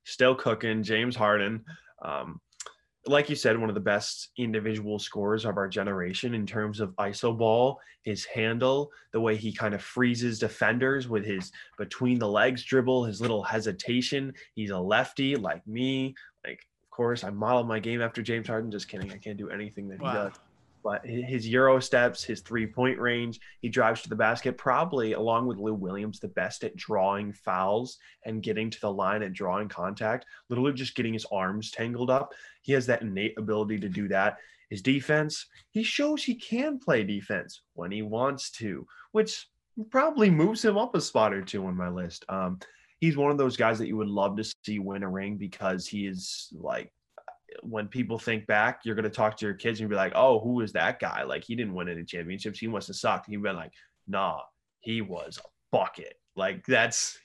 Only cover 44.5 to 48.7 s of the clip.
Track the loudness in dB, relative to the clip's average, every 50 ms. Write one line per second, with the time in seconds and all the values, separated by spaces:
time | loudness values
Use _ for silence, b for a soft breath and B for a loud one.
44.5 | -8 _ -8 -6 -4 -4 -4 -4 -6 -6 -4 -4 -4 -4 -4 -4 -6 -6 -8 -10
45.5 | -8 -4 -2 -2 -2 -2 -4 -6 -6 -4 -4 -4 -4 -6 -8 -8 -10 -10 -12 -14
46.5 | -14 -10 -6 -6 -4 -6 -6 -10 _ _ _ _ _ -20 -20 -20 -20 _ _ -20
47.5 | -18 -14 -10 -8 -6 -6 -6 -4 -2 -4 -2 -2 -2 -4 -2 -2 -2 -2 0 2
48.5 | 4 4 4 4